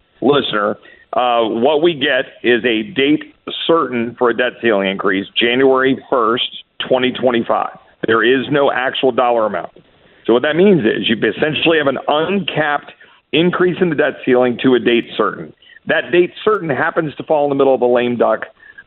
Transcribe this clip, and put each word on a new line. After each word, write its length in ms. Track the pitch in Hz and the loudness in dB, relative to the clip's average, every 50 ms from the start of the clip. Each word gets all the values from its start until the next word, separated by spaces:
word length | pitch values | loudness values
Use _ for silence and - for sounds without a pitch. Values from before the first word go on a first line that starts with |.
| _ _ _ - | _ _ _ -2
listener, 580 | - 127 143 139 - - 110 107 104 107 104 - _ - - - - - - | 0 2 2 2 0 -2 -4 -2 -2 -2 -4 -6 _ -20 -20 -20 -14 -6 -4
uh, 280 | 117 123 123 120 117 117 | -2 0 0 2 0 0
what 380 | 104 101 113 120 147 156 147 | 0 0 0 2 2 2 2
we 120 | 160 175 165 | 2 0 0
get 320 | 131 135 147 131 127 - - - - - | 0 -2 -2 0 -2 -2 -4 -10 -4 0
is 180 | - 120 117 95 | 2 2 2 2
a 180 | 127 113 110 110 | 0 -2 -2 -4
date 500 | 101 95 131 135 143 151 151 151 - _ _ - - - - - | -4 -2 -2 0 2 0 0 -2 -10 _ _ -14 -14 -12 -8 -2
certain 480 | - 165 165 147 123 123 117 117 120 117 | 0 0 0 0 -2 -4 -6 -6 -6 -4
for 140 | - 127 117 | 0 0 0
a 60 | 113 | 0
debt 160 | 123 123 123 123 - | 0 -2 -4 -4 -2
ceiling 280 | 117 117 104 98 98 95 | 0 0 2 2 0 -2
increase, 360 | 98 98 98 101 95 98 98 - | -2 -2 -2 -2 -2 -2 -4 -4
January 680 | - - 117 120 123 127 135 131 131 127 131 135 131 - - - | -2 -2 0 0 2 2 4 4 4 4 2 0 0 -2 -4 -2
first, 560 | 143 127 113 110 117 123 - - - - - _ _ - - | -2 0 2 0 0 -2 -4 -6 -8 -14 -20 _ _ -12 -2
twenty 280 | - 127 127 127 127 120 | -2 0 0 0 -2 -2
twenty-five. 640 | - 120 127 120 117 104 - 107 95 - - - - _ _ _ - - | 0 -2 0 0 0 0 0 -2 -2 -2 -6 -8 -14 _ _ _ -8 -2
There 160 | - 113 113 | 0 0 2
is 300 | 107 120 135 131 117 113 | 2 2 2 0 0 -2
no 180 | 147 143 143 127 | 0 0 0 0
actual 440 | - 120 127 135 107 - 139 131 117 | 0 -2 -4 -4 -4 0 -2 0 0
dollar 320 | 131 127 120 120 117 110 | 2 0 2 2 0 0
amount. 360 | 104 95 85 76 - _ - _ _ _ _ _ _ _ _ - | -2 -4 -6 -8 -10 _ -20 _ _ _ _ _ _ _ _ 0
So 80 | - 117 | 2 2
what 80 | 123 | 2
that 160 | 135 151 151 | 2 0 2
means 240 | 165 190 214 190 147 | 4 4 4 4 4
is 260 | 104 110 101 104 92 | 2 0 0 0 -2
you 80 | 90 113 | -2 -2
essentially 600 | 101 98 110 95 117 147 156 127 - - 160 165 | 0 -2 -2 -2 -2 -2 -2 -2 -2 0 0 2
have 100 | 156 147 | 2 0
an 120 | 139 127 - - - | 0 -2 -2 -2 -2
uncapped 800 | 147 151 160 175 196 196 160 - - 147 151 147 147 - - - - _ - _ _ _ _ - | -2 -2 -2 -2 -2 -4 -4 -4 -4 -4 -2 -2 -2 -4 -6 -10 -20 _ -20 _ _ _ _ -4
increase 460 | - 151 170 180 - - 180 185 160 - | 0 2 2 2 2 0 0 0 0 0
in 100 | 185 170 | -2 -2
the 60 | 151 | 0
debt 200 | 135 151 139 113 - - | 0 0 -2 -2 -4 0
ceiling 340 | 135 123 123 127 123 120 - | 2 2 4 4 2 0 0
to 140 | - 135 127 | 2 2 2
a 40 | 117 | 2
date 300 | 107 120 120 117 - - - | 2 2 0 0 -2 -4 -4
certain. 380 | - 107 95 85 80 82 76 - _ _ - - - - | -2 -2 -2 -4 -8 -14 -16 -18 _ _ -20 -20 -16 -6
That 260 | - 147 160 - - | -4 -2 -2 -2 0
date 220 | 165 175 180 175 - - - | 2 2 2 0 -2 -4 -2
certain 260 | 214 214 196 170 160 | -2 0 0 -2 -4
happens 460 | 127 127 151 170 - 170 160 143 - | -2 -2 -2 -2 -2 -2 -4 -4 -8
to 80 | - - | -10 -4
fall 220 | - 160 147 147 | -2 0 0 0
in 40 | 143 | 0
the 60 | 139 | 0
middle 200 | 139 139 135 131 | 2 2 2 4
of 60 | 117 | 2
a 40 | 123 | 2
lame 320 | 123 123 120 120 120 120 | 2 2 2 2 0 0
duck, 280 | 110 113 110 110 110 - - _ _ - - - - - | 0 2 0 0 -2 -4 -12 _ _ -20 -20 -20 -20 -10